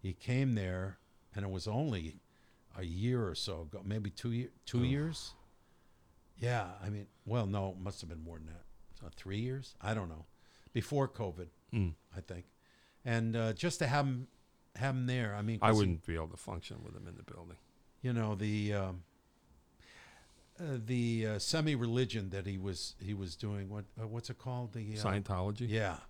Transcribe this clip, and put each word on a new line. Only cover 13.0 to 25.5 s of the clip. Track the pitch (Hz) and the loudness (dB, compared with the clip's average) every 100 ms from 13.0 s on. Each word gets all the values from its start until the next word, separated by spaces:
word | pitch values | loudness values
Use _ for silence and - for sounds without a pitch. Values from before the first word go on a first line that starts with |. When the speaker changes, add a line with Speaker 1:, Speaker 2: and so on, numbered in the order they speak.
Speaker 1:
And, | 127 117 113 113 | 0 2 2 2
uh, | 113 | 2
just | 104 131 - | 2 -2 0
to | 147 | 2
have | 143 139 | 4 2
him, | 127 131 _ _ _ _ | 0 -4 _ _ _ _
have | - 135 | -2 0
him | 131 | 2
there, | 123 127 113 | 2 2 0
I | 104 | 0
mean, | 104 113 | 0 4
Speaker 2:
I | 104 | 8
Speaker 1:
'cause | 110 | 8
he | |
Speaker 2:
wouldn't | 98 82 - | 8 4 0
be | |
able | 82 80 | -2 -2
to | 90 | -6
function | - 101 - - | -6 -6 -6 -12
with | 80 82 | -12 -12
him | - | -12
in | 87 | -12
the | |
building. | - 87 85 87 - _ - - | -14 -14 -14 -16 -20 _ -20 -6
Speaker 1:
You | 127 | 0
know, | 117 110 101 | 2 2 2
the, | 107 104 104 | 2 2 2
um, | 104 95 90 - _ _ _ _ - _ _ - - - - - - - - | 2 0 -4 -10 _ _ _ _ -20 _ _ -20 -20 -20 -20 -20 -20 -20 -8
uh, | 170 131 | -4 -2
the, | 110 123 117 117 110 | 2 2 4 4 2
uh, | 107 | 2
semi-religion | - 160 156 139 120 120 127 110 98 | 2 4 4 4 4 4 4 2 -2
that | 95 92 | -2 -2
he | 95 | -2
was, | 98 87 - - | -2 -2 -6 -6
he | 95 | -4
was | 104 95 82 | -4 -4 -4
doing, | 107 104 98 | -4 -2 -4
what, | 104 101 - | -6 -8 -8
uh, | 113 | -6
what's | 117 - | -6 -6
it | 123 | -8
called? | 131 123 123 | -4 -4 -4
The, | 117 107 | -4 -4
uh, | 107 | 0
Speaker 2:
Scientology? | 104 101 101 95 95 | 2 2 2 0 0